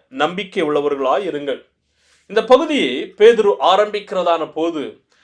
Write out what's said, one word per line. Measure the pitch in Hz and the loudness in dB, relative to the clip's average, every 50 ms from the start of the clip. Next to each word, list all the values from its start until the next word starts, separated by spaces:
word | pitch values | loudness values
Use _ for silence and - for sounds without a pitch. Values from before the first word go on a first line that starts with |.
| _ _ | _ _
நம்பிக்கை | 131 131 147 160 180 185 208 185 - 202 165 | -4 -2 -2 -2 -2 -6 -10 -8 -4 -4 -2
உள்ளவர்களாய் | 147 147 147 143 147 143 139 135 127 143 190 208 175 | 0 0 0 0 -2 -4 -2 0 0 0 0 -2 -4
இருங்கள்." | 147 147 143 139 127 113 - _ _ _ _ _ _ _ _ _ _ _ _ _ | -6 -6 -6 -6 -8 -8 -10 _ _ _ _ _ _ _ _ _ _ _ _ _
இந்த | 190 - - | -4 -4 4
பகுதியை | - 254 262 330 320 302 262 180 131 120 143 190 - - _ | 4 4 4 4 0 0 0 0 -2 -4 -6 -8 -10 -2 _
பேதுரு | 208 226 240 202 214 202 180 - | 6 6 6 6 2 0 0 2
ஆரம்பிக்கிறதான | 135 160 185 190 214 214 208 208 196 - 202 185 175 175 170 165 156 139 | 2 2 4 4 2 0 -2 -8 -10 -6 -6 -4 0 0 0 0 -2 -6
போது, | - 156 160 170 165 151 131 110 101 _ _ _ _ _ | -6 -6 -4 -4 -4 -6 -8 -10 -12 _ _ _ _ _